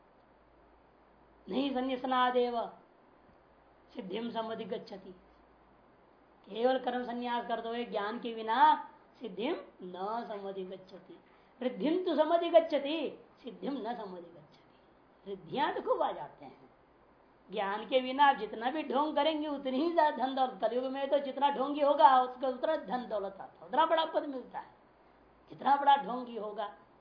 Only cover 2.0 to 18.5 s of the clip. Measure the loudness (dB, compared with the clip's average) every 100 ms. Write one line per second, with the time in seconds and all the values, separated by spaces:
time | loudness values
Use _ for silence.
2 | 0 2 4 4 2 0 -6 -10 -20 _
3 | -20 _ -20 -20 _ _ _ _ _ -14
4 | -8 -8 -6 -6 -6 -8 -8 -8 -10 -16
5 | -16 -20 -20 -20 -20 _ _ _ _ _
6 | _ _ _ _ -14 0 2 2 0 -4
7 | -4 -6 -4 -4 -2 -6 -4 -6 -4 -4
8 | -4 -6 -8 -8 0 6 6 6 0 -18
9 | -20 -14 -12 -6 -4 -4 -8 -16 -14 -8
10 | -6 -6 -6 -8 -8 -8 -10 -12 -16 -20
11 | -20 -20 _ -20 _ -8 -8 -2 0 0
12 | 0 2 4 4 6 6 6 0 -2 -2
13 | -4 -8 -20 -18 -16 -10 -8 -6 -6 -8
14 | -10 -12 -16 -20 -20 -20 -20 _ _ _
15 | _ _ -12 -12 -6 -2 -2 -2 0 0
16 | 0 -2 -10 -14 -20 -20 -20 _ _ _
17 | _ _ _ _ -10 -4 -4 -4 0 0
18 | 2 4 6 6 -2